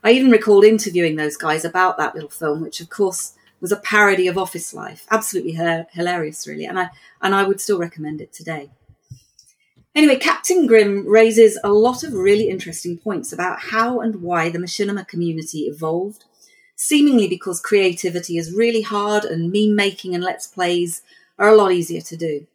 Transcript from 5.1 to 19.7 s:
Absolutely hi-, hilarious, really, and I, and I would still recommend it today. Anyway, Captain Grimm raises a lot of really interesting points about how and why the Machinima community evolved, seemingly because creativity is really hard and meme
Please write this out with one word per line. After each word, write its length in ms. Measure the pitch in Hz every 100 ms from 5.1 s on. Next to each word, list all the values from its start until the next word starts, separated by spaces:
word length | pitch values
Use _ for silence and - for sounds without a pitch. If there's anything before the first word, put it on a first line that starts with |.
Absolutely 420 | 220 - 190 -
hi-, 320 | 165 170 165 165
hilarious, 560 | 170 175 175 156 160 151
really, 180 | 151 156
and 140 | 185
I, 100 | 180 - _ _
and 140 | 185 196
I 80 |
would 180 | 196 196
still 160 | - 190
recommend 440 | 170 165 151 151
it 120 | -
today. 380 | - 160 156 143 _ _ _ _ - _ _ _ _ _ _ _
Anyway, 240 | 294 302 262
Captain 480 | 320 - - 370 262
Grimm 420 | 226 202 196 190
raises 520 | 214 226 220 220 214
a 80 | 202
lot 320 | 208 233 247
of 100 | 320
really 360 | 214 190 208 220
interesting 480 | 190 175 165 175 170
points 340 | 214 180 -
about 280 | - 180 - -
how 300 | 220 233 247
and 240 | 226 202
why 260 | 170 175 165
the 100 | 175
Machinima 480 | 180 - 202 202 175
community 540 | 170 170 160 156 156
evolved, 640 | 147 147 160 170 196 214 _ _ _ _ _ -
seemingly 520 | - 302 294 247 190
because 320 | 180 196 175
creativity 800 | - 202 190 175 180 175 170 170
is 160 | 160
really 300 | 190 233 226
hard 420 | 214 208 208 208 208
and 260 | 165 170
meme 240 | 202 214